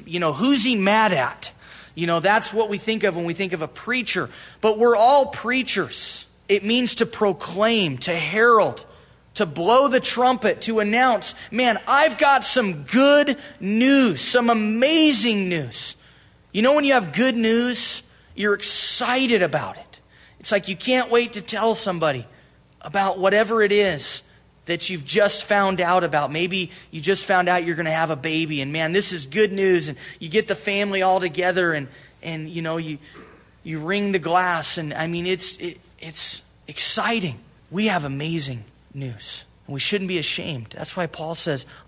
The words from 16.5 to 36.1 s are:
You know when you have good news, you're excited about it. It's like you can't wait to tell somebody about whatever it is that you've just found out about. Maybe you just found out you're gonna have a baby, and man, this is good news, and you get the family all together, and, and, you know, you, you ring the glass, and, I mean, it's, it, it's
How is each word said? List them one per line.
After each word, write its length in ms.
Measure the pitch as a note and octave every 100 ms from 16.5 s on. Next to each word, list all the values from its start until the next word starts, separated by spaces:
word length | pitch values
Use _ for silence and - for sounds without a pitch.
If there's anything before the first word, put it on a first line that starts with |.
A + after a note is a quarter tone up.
You 100 | G3
know 100 | A#3+
when 120 | D4
you 100 | C#4+
have 180 | C4 F3+
good 240 | C#3+ B3+ A#3
news, 680 | A3 A3+ B3 A#3 - - - _ _
you're 200 | - G#3
excited 880 | G3+ - - - - A#3 B3+ C4 A3+
about 340 | F3 C#3+ G2+ -
it. 240 | - - _ _ - _
It's 120 | -
like 160 | G3+ F3+
you 80 | F#3
can't 340 | - B3+ A#3+
wait 240 | A#3+ A#3+
to 80 | G#3
tell 320 | - G#3+ A3
somebody 520 | A3 G3+ F3 D#3 C3 A2+ - _ _ _ _
about 380 | - G3 G3 F#3
whatever 420 | F#3+ G3+ G#3+ A3+
it 120 | G#3
is 500 | G#3 G3+ D3+ - - - _ _ _
that 240 | - E3+ -
you've 160 | F#3
just 400 | C3+ G3+ G3+ G3+
found 380 | - G3+ G3 F#3
out 200 | F3 F#3
about. 300 | E3+ D3 C#3+
Maybe 380 | D3+ F3+ F#3+ F3 - -
you 120 | D#3+
just 240 | D3+ G3 -
found 240 | F#3 F3+
out 120 | F3+
you're 140 | E3+ D#3+
gonna 140 | E3
have 180 | D#3+ D#3+
a 80 | D3+
baby, 460 | D#3 D#3 D#3+ D3+
and 100 | C3+
man, 200 | D#3 D#3+
this 200 | F#3 G3+
is 140 | F3+ C3+
good 260 | D#3 G#3+
news, 380 | G3 F#3+ F3+ D3+
and 80 | C#3 - -
you 120 | E3
get 180 | F#3 -
the 80 | F#3+
family 460 | - G3+ G3+ F#3+
all 180 | F#3 F#3
together, 540 | F3+ D3+ F3+ F3+ F3
and, 140 | D#3 C3 - - _
and, 260 | - D#3+ D#3
you 140 | E3+
know, 160 | E3 E3
you, 180 | D#3+ D3 - - - - _ _
you 180 | - D#3+
ring 320 | D#3 G3+ G3+
the 60 | F#3+
glass, 600 | D#3+ F3 F3+ E3+ D#3 -
and, 160 | D#3
I 140 | C#3+ E3
mean, 180 | E3+ F3+
it's, 320 | F#3 - -
it, 200 | F3 D3 _ _
it's 420 | D#3+